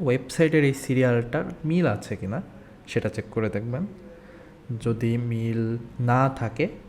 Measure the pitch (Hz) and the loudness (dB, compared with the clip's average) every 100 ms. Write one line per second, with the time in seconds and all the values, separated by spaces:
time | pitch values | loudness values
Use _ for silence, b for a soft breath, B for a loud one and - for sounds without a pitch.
0 | 151 131 139 - 160 156 143 131 - 127 | 0 0 0 2 4 6 4 2 0 4
1 | 127 120 120 151 185 - 151 175 156 104 | 4 4 0 -4 -4 -6 0 2 2 2
2 | - 104 98 123 - B B B - 120 | -4 -6 -4 -6 -8 B B B -6 -2
3 | 107 - - - 110 104 117 127 202 - | -2 -4 -6 -2 -2 -2 -4 -4 -6 -8
4 | B B B B B B - 117 117 113 | B B B B B B -10 -4 -2 0
5 | 117 120 120 113 113 113 113 117 117 - | 0 0 0 -2 0 0 0 -2 -6 -2
6 | 120 127 135 131 113 - 170 - | 2 4 4 0 -4 -2 -2 -4